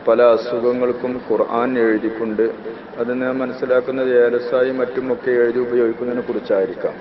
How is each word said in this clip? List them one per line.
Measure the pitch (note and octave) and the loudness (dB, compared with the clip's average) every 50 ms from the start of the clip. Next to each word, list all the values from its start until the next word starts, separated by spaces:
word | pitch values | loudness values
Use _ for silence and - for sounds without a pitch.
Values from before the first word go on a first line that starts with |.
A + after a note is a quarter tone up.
| - | 4
പല | A#2 A2+ A#2 B2 A#2+ | 2 4 6 6 6
അസുഖങ്ങൾക്കും | A#2 A2 - - B2 A#2+ A#2 B2 B2 B2 B2 B2 A#2+ A#2+ - B2+ B2+ B2+ B2 | 6 4 2 -2 -4 0 0 0 0 0 0 -2 -2 -2 -4 -6 -6 -6 -2
ഖുർആൻ | - A2+ G2+ G#2 - A#2 A#2 A#2+ B2+ B2+ B2 | -2 0 0 0 0 0 -2 0 0 0 2
എഴുതിക്കൊണ്ട്, | A2+ A2+ A2 G#2+ G#2 A2 A2 A2 A2+ A2+ G#2+ G#2 A2+ A2+ A2 - - A2 A2+ A#2 - - - B2 | 2 2 2 0 0 -2 -4 -4 -6 -4 0 0 0 0 0 -6 -10 -12 -12 -12 -16 -16 -6 -6
അത് | A#2+ A#2+ B2 | -4 -4 -2
ഞാൻ | B2+ B2+ B2+ B2+ C3 | -2 -2 -2 -2 -4
മനസ്സിലാക്കുന്നത് | C3 B2 A#2+ B2+ - B2+ B2+ B2+ B2 C3 C3 C3+ C3 B2+ B2 A#2+ | -4 -6 -6 -6 -2 0 0 0 2 0 -4 -2 0 2 4 6
ഏലസായും | A#2+ A#2+ A#2 A#2+ A#2+ - C3+ B2+ B2+ C3 C3 C3 | 6 6 4 0 -2 0 0 2 2 2 0 -2
മറ്റുമൊക്കെ | B2 A#2+ - C3 B2+ C3 B2 A#2 - C3 B2 A#2+ | -4 -2 -2 -6 -2 -2 -4 -2 0 0 2 4
എഴുതി | A#2+ A#2 A#2 B2 | 2 2 2 0
ഉപയോഗിക്കുന്നതിനെ | B2 A#2+ A#2+ B2 A#2+ A2+ A2+ - B2 B2 B2 B2+ A#2 | -2 0 2 2 2 2 0 -2 -4 -4 -4 -4 -4
കുറിച്ചായിരിക്കാം. | - A#2 G#2+ - - G#2+ G2 F#2+ F#2 - - F#2+ F2 - - | -4 -4 -6 -2 0 0 0 0 -2 -2 -4 -6 -6 -6 -6